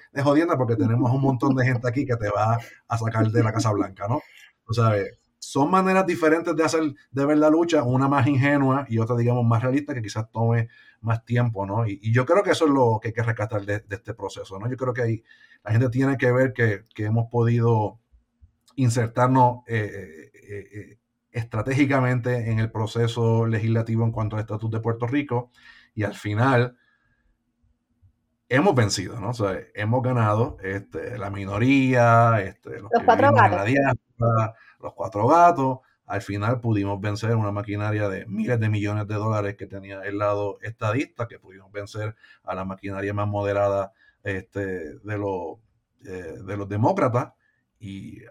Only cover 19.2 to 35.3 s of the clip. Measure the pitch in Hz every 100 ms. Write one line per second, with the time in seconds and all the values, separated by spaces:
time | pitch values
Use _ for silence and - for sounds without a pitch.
19.2 | 127 131 123 120 - 113 104 95 92 80
20.2 | - - - 101 95 107 95 - _ _
21.2 | _ 123 113 110 117 135 139 135 127 127
22.2 | 120 123 113 110 110 107 107 117 117 117
23.2 | 113 113 113 110 113 113 113 113 113 113
24.2 | 110 107 107 110 113 107 117 113 120 143
25.2 | 143 120 - _ - - _ - 101 -
26.2 | 104 104 135 123 123 - _ _ _ _
27.2 | _ _ _ _ _ _ _ _ _ _
28.2 | _ _ - 131 196 127 104 95 90 107
29.2 | 101 120 101 90 - 104 107 127 123 123
30.2 | 107 107 104 - 95 98 - 80 80 -
31.2 | 98 98 95 101 127 139 131 127 117 117
32.2 | 117 113 95 - - - - 233 - 233
33.2 | 269 277 202 90 101 139 135 120 _ -
34.2 | 117 110 107 - - _ - - - 104
35.2 | 120